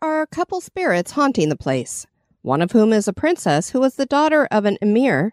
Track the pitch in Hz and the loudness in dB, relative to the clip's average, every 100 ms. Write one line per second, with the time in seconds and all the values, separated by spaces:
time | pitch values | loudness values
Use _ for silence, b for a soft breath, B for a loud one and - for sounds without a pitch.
0 | 311 311 311 - 349 370 - 392 349 175 | -2 -2 -4 -4 -4 -6 -8 -4 0 0
1 | 175 - 277 233 151 147 139 131 117 - | -2 0 0 2 0 -2 -2 -4 -4 -12
2 | - _ _ _ - 143 175 226 214 214 | -16 _ _ _ -2 0 2 4 4 2
3 | 202 190 302 349 185 147 - 254 269 - | 0 -2 -2 0 0 0 0 0 0 0
4 | 269 285 311 302 277 214 208 202 208 214 | -2 0 2 2 2 0 0 0 2 2
5 | 269 139 196 | 2 2 -2